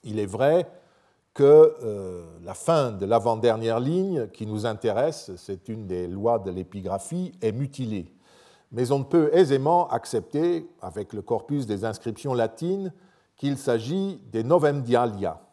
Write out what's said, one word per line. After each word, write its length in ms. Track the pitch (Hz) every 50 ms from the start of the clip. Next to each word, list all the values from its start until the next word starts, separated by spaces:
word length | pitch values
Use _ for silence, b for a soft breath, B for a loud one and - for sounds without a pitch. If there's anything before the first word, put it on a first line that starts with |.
Il 160 | _ 117 104 107
est 80 | 104
vrai 420 | 95 95 110 131 143 160 180 170 b b b b b b b b b b b b _
que, 440 | _ - 139 139 147 156 156 156 156 -
euh, 420 | 123 110 104 101 95 92 90 87 85 82 82 85
la 120 | 85 87 92
fin 360 | - - - 165 156 139 123
de 160 | 107 95 98
l'avant-dernière 720 | 98 113 117 101 120 113 110 107 120 113 113 113 113 113 113
ligne 480 | 123 135 165 185 190 196 180 147 113 98
qui 180 | - - 107
nous 200 | 107 107 107 104
intéresse, 640 | 120 110 101 - 113 101 110 135 160 156 - - - 92
c'est 320 | 87 - - 98 90 _ -
une 180 | 110 113 107
des 220 | 92 90 90 90 87
lois 320 | 92 98 101 117 117 110
de 100 | 92 95
l'épigraphie, 840 | 90 92 90 - - 101 92 92 95 98 - - 165 180 185 170 - -
est 120 | - 110
mutilée. 600 | 101 123 143 139 139 - 127 113 107 98 85 - _ b b b b b b b b b b b
Mais 180 | - 117 127 120
on 140 | 143 139 135
peut 260 | 139 - 170 151 -
aisément 560 | 151 175 185 139 139 135 131 151 170 175 175 135
accepter, 800 | 120 117 - - - 113 - - - 143 165 175 175 165 160 - _ _
avec 300 | 92 92 87 104 101 -
le 100 | - 104
corpus 440 | 95 - 117 107 - - 143 143 131
des 180 | 107 107 95 101
inscriptions 500 | 113 107 - - 120 107 - - 143 127
latines, 580 | 120 113 110 - - 160 175 190 196 190 185 b b b b b b b b b
qu'il 220 | _ - 143 139 131
s'agit 600 | - 139 120 113 104 127 165 196 190 196 185 - - -
des 100 | 104 113
novemdialia 1000 | 113 123 170 175 151 147 143 143 127 117 123 117 120 117 104 98 98 85 78 - - _